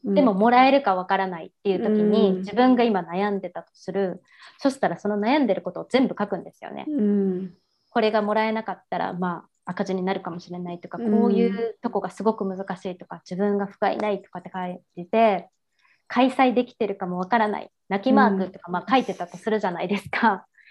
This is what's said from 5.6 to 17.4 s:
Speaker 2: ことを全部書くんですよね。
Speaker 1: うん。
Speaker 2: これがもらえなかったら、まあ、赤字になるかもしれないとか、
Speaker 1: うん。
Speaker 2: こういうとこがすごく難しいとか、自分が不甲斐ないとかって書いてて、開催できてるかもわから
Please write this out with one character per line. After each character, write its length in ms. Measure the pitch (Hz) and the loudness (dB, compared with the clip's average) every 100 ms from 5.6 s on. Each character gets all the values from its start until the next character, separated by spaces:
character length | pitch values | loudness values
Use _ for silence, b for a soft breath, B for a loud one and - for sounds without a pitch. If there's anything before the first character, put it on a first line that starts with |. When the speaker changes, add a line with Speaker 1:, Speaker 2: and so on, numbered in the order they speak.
Speaker 2:
こ 80 | 185 | -4
と 100 | 165 | -10
を 60 | 175 | 0
全 180 | 254 226 | 2 2
部 80 | - | 0
書 100 | 202 | -4
く 100 | 175 | -6
ん 60 | |
で 100 | - | -8
す 100 | _ | _
よ 60 | - | -16
ね。 160 | 69 302 | -12 -6
Speaker 1:
う 140 | 294 | 0
ん。 520 | 208 202 196 185 190 _ _ _ _ | 2 2 0 -2 -6 _ _ _ _
Speaker 2:
こ 120 | 247 | -2
れ 100 | 220 | 0
が 100 | 214 | 0
も 140 | 208 220 | 0 0
ら 100 | 220 | 0
え 60 | |
な 120 | 220 | -4
か 100 | 220 | -8
っ 100 | 180 - | -12 -8
た 80 | 180 | -6
ら、 140 | 185 | -4
ま 340 | 180 180 170 - | -4 -4 -6 -12
あ、 20 | _ - | _ -12
赤 200 | 185 185 | -6 -4
字 100 | 185 | -2
に 80 | |
な 100 | 185 | -2
る 80 | 190 | -4
か 80 | 185 | -6
も 100 | 175 | -12
し 120 | - | -12
れ 80 | 175 | -12
な 120 | 180 | -10
い 80 | 175 | -12
と 80 | 175 | -14
か、 120 | - | -6
Speaker 1:
う 100 | 233 | 0
ん。 20 | |
Speaker 2:
こ 160 | 214 - | 4 4
う 60 | |
い 140 | 196 190 | 4 2
う 300 | 202 226 - | 0 -6 -6
と 80 | 233 | -6
こ 100 | 202 | -6
が 120 | 190 | -6
す 120 | - | -4
ご 120 | 202 220 | -2 -2
く 100 | 196 | -4
難 140 | 185 190 180 | -6 -8 -8
し 140 | 190 | -10
い 60 | 180 | -12
と 80 | - | -14
か、 160 | 170 - | -18 -10
自 60 | 180 | -2
分 220 | 208 202 | 0 0
が 80 | 196 | -4
不 140 | - | -2
甲 80 | 208 | -2
斐 100 | - | 0
な 140 | 214 | -2
い 100 | 190 | -4
と 80 | - | -8
か 100 | 180 | -16
っ 20 | |
て 80 | 185 | -12
書 120 | 185 180 | -10 -10
い 140 | 180 _ - | -10 _ -16
て 140 | 175 | -2
て、 400 | 220 226 185 - _ _ _ _ _ - | 2 4 2 -4 _ _ _ _ _ -6
開 220 | 240 254 | 2 2
催 240 | 262 262 | 4 4
で 120 | 233 247 | 4 -2
き 100 | - | -4
て 100 | 202 | -6
る 100 | 196 | -4
か 120 | 185 | -6
も 100 | 180 | -6
わ 100 | 185 | 0
か 120 | |
ら 80 | 233 | 0